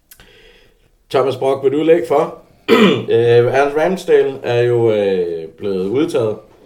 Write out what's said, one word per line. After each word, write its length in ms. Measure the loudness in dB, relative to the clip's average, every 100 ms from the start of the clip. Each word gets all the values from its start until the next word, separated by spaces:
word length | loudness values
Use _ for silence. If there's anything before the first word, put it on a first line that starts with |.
| _ -20 -20 _ -20 _ _ _ _ _ _
Thomas 280 | -2 -2 -2
Brock, 260 | -2 0
vil 80 | 0
du 120 | 0
lægge 240 | 2 2 2
for? 280 | 0 -2 -6 _ _ 0
<clears throat> 60 | 4 4 2 0
Øh, 440 | 0 4 4 4
Aaron 240 | 2 0 0
Ramsdale 560 | -2 -4 0 2 2 -4
er 180 | -4 -2
jo, 300 | 0 2 2
øh, 560 | 0 0 -2 -4 -6 -12
blevet 400 | -12 -8 -6 -4
udtaget 480 | -2 -2 -2 -4 -6 -14 _